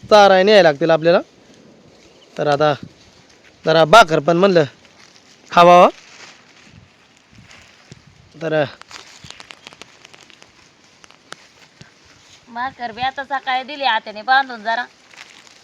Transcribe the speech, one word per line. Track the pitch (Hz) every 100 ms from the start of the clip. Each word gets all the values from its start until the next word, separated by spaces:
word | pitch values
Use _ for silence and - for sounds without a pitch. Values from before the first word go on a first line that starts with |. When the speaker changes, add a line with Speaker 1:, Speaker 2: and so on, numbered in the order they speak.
| -
Speaker 1:
चारा | 214 196 190
न्यायला | 196 214 170
लागतील | 139 165
आपल्याला. | 160 160 190 330 _ _ _ _ _ _ _ _ _ _ -
तर | 151
आता | 143 151 139 - _ _ _ _ _ _ _ 160
जरा | 160 156
भाकर | 214 214 160
पण | 147 170
म्हणलं | 196 175 143 - _ _ _ _ _ _ _
खावावा. | - 175 175 214 - - - - - _ _ _ - _ _ _ _ _ - - - - _ _ - _ _ _ 151
तर | 160 156 135 - - - - - - - - - - - - _ - - - _ _ _ _ _ _ _ - _ _ - _ _ _ _ - _ _ _ _ - _
Speaker 2:
भाकर | 240 262 269 240
बी | 220
आता | 254 269
सकाळी | 269 269 269 254
दिली | 254 294
आत्याने | 269 220 220 208
बांधून | 214 262 269 240
जरा. | 214 226 247 _ _ - - - - _